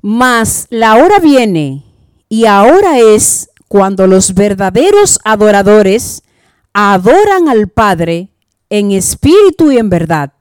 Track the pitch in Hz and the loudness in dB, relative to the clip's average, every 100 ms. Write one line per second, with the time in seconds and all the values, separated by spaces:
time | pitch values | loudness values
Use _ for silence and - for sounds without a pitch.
0 | 208 226 254 233 220 - - 233 220 220 | -4 -2 0 0 -2 -6 -8 -2 2 4
1 | 330 415 320 269 226 165 143 135 _ _ | 4 2 2 2 0 -4 -6 -10 _ _
2 | _ _ _ 220 226 202 226 359 403 269 | _ _ _ -2 0 2 4 2 2 2
3 | 220 214 - - - _ _ 202 190 196 | 2 2 0 -6 -10 _ _ -2 -2 0
4 | 190 185 190 185 208 196 190 185 349 403 | 2 2 0 -2 -2 -2 -4 -2 0 2
5 | 392 - 214 214 214 202 196 214 196 214 | 0 -2 -4 0 2 2 2 2 2 -2
6 | - - _ _ _ _ _ 202 202 190 | -6 -16 _ _ _ _ _ -4 -2 0
7 | 190 339 427 381 330 226 202 - 208 175 | 2 2 2 0 0 0 -2 -2 -2 -2
8 | 165 170 185 _ _ _ _ 208 202 196 | -4 -6 -10 _ _ _ _ -4 -2 -4
9 | - - 277 381 403 302 311 254 214 175 | -4 -4 0 4 2 2 0 0 -2 -4
10 | 160 160 139 _ | -4 -6 -6 _